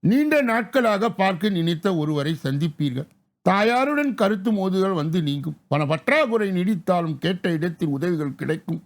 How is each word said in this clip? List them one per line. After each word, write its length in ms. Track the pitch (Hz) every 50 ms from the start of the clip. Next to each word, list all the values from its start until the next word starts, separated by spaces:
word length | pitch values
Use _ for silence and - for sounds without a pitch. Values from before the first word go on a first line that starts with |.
| -
நீண்ட 300 | 160 220 277 302 302 302 294 277
நாட்களாக 680 | 240 226 233 226 - - 269 247 226 208 196 214 - 180
பார்க்க 380 | - 190 196 190 160 190 214
நினைத்த 380 | 202 175 165 170 175 156 - 202 190
ஒருவரை 360 | 165 151 151 156 147 139 151 165 151
சந்திப்பீர்கள். 720 | - 135 135 143 156 165 147 - 147 143 123 127 151 - _ _ _ _ _ _ _
தாயாருடன் 640 | 180 185 196 208 220 240 247 262 277 294 285 294 277 226
கருத்து 360 | - 220 196 214 202 190 233 214
மோதுதல் 460 | 202 190 190 185 190 190 196 190 165
வந்து 200 | 147 160 160 170 160
நீங்கும். 340 | 147 139 143 135 160 147 - _ _
பண 120 | 139 143 151
பற்றாக்குறை 640 | 139 156 160 - - 269 311 311 247 226 226 214 196
நீடித்தாலும் 680 | 190 175 180 190 220 170 - - 180 175 170 160 156 135
கேட்ட 320 | - 165 190 180 - 185 170
இடத்தில் 420 | 156 151 180 165 - 180 156 139
உதவிகள் 420 | 135 147 180 175 156 151 143 131 -
கிடைக்கும். 440 | 160 - 160 160 - - 165 - -